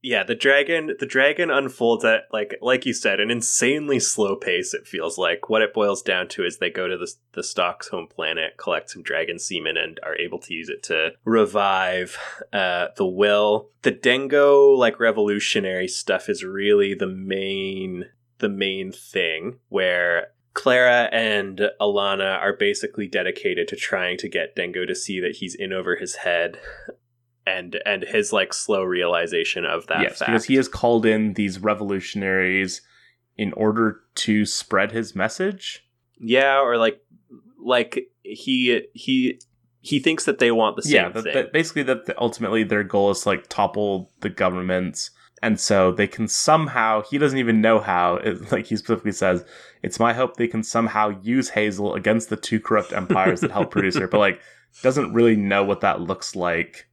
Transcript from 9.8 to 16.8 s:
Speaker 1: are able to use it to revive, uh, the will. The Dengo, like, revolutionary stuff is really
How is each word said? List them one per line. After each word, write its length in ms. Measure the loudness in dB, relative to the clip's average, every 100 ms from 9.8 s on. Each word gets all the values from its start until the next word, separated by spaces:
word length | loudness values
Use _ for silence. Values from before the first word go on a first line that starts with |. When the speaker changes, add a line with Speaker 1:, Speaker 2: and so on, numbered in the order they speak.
| -6 -8
Speaker 1:
are 140 | -8 -6
able 240 | -6 -8
to 120 | -10
use 160 | -10 -8
it 140 | -10
to 280 | -4 -2 -2 -4
revive, 920 | 0 2 2 2 2 2 0 -2 -6 -10 -14 -14 -6
uh, 360 | -2 0 0 -4 -2
the 100 | -2
will. 640 | 2 4 4 4 2 -2 _
The 100 | -2
Dengo, 840 | 2 0 0 2 4 6 8 8 6
like, 220 | 4 4
revolutionary 880 | 0 2 0 0 0 -2 -2 -4 -4
stuff 420 | -6 -2 -2 -2
is 140 | -6
really 500 | -6 -2 4 4